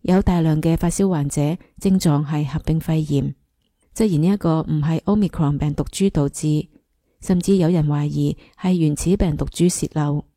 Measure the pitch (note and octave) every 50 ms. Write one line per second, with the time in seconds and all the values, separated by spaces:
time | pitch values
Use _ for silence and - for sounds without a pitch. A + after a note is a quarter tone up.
0 | - - F3+ F#3+ G3 - F3+ F3 D#3+ D#3 D#3 D#3 D#3 E3 E3 D#3+ - E3+ - -
1 | G3 F#3+ F#3 D3+ C#3+ C#3+ - - C#3+ C#3+ E3 - - _ _ - - G3 F#3+ F#3+
2 | - E3+ D3 C#3+ D3+ C#3+ D#3+ D3+ D3 C3+ - D#3+ - - D#3 D#3+ - - D#3+ D#3+
3 | D#3 D3 D3 C#3 C3+ C#3 C#3 _ _ _ _ _ _ _ _ _ _ _ _ -
4 | A3 G#3+ F3 D3 D#3 F3+ G3+ G3+ - F3 D#3+ D#3+ D#3 - D3+ D3+ D3 D#3 D#3+ D#3+
5 | _ - G3+ G#3 G#3 E3 - - D#3+ C#3+ C#3+ C#3 C#3+ D3+ C#3+ - C#3 - - -
6 | F#3+ G3 - D#3 C#3+ C#3 - - - D#3 D3+ D3+ - - _ _ _ _ _ _
7 | _ _ _ _ - - F#3+ F3+ F3 - G3 F#3+ E3+ D#3 F3+ E3+ D3 D3 D3 D3
8 | D3 D3 C#3+ D3 C#3+ C#3+ D3+ - - - _ - - F3+ F#3 F3 D#3+ D#3 D3 -
9 | - E3 F#3 G#3 G#3+ F3 D3 D3+ C#3+ - - - E3+ F3+ - - - D3 - D#3
10 | D3 D3 D3 D3 - _ _